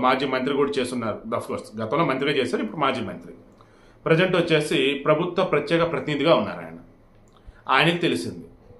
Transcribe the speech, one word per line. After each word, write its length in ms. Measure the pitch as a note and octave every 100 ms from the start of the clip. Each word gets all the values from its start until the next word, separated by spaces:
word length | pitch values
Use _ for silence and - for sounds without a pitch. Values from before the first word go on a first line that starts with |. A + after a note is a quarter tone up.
| B2+
మాజీ 220 | C3 C3+ C3
మంత్రి 180 | B2+ C3+
కూడా 120 | C#3+ C3+
చేస్తున్నారు. 420 | A#2+ B2+ A2 G2+ A2 A2+
Of 60 | -
course 180 | A2 - G#2+
గతంలో 240 | A2 C#3+ D#3
మంత్రిగా 240 | C3 C#3+ C3+
చేశారు, 220 | - A3 A3+
ఇప్పుడు 160 | E3+ C3+
మాజీ 160 | A#2+
మంత్రి. 320 | G2+ E2+ F2 - - - - _ - - -
Present 300 | D#3+ F#3 F3+
వచ్చేసి 380 | - D#3 D3+ D#3+ C3+ C#3 D#3
ప్రభుత్వ 400 | D3+ F3 - -
ప్రత్యేక 280 | D3 - E3+ E3
ప్రతినిధిగా 420 | C#3 C#3 C#3+ D3 C#3
ఉన్నారు 220 | G2+ F2 E2
ఆయన. 140 | E2 - _ - - - - - - - C3
ఆయనకి 260 | D#3 E3+ C#3+
తెలిసింది 420 | B2 A2+ - - - - -